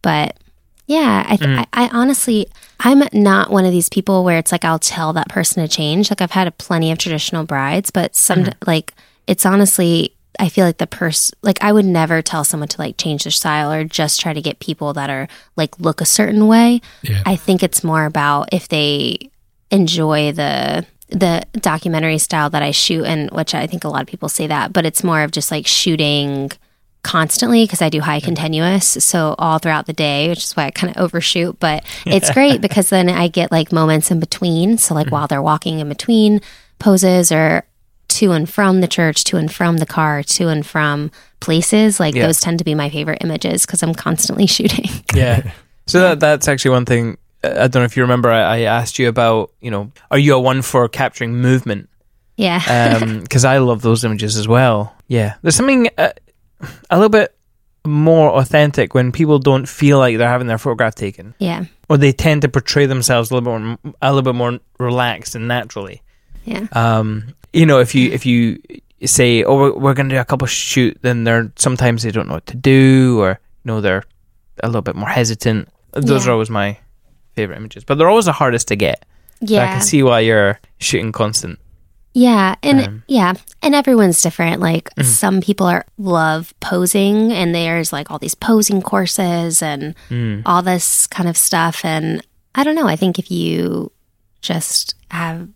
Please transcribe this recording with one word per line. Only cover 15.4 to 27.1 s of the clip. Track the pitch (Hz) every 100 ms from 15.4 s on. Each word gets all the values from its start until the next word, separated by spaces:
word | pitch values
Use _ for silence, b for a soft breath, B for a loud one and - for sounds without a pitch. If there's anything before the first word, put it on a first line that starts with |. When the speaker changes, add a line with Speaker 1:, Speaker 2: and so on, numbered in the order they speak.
| B -
Speaker 1:
like, | 156 -
look | 165 151
a | 160
certain | - 214 214 214
way. | 226 240 240 B B
Speaker 3:
Yeah. | - 101 98
Speaker 1:
I | 185
think | - 185
it's | 180 -
more | 170 160 151
about | 151 143 143 -
if | 190 -
they | 156 147 143 127 - 269 _ _ _ _
enjoy | 202 165 170 156 151 151
the, | 156 143 135 135 156 180 _ _
the | - 180 170 - 226
documentary | 175 156 180 160 160 156
style | - 160 147
that | 156
I | 147
shoot, | 143 - 160 -
and | 160 147
which | - 160 151
I | 156
think | 170
a | 151
lot | 143
of | 139
people | - 151
say | - 156
that, | 147 113
but | 180 165
it's | -
more | 180 160
of | 151
just, | 160 -
like, | 151 135
shooting | - 185 160 147 147 143 139 139 - _ _ _ _
constantly | -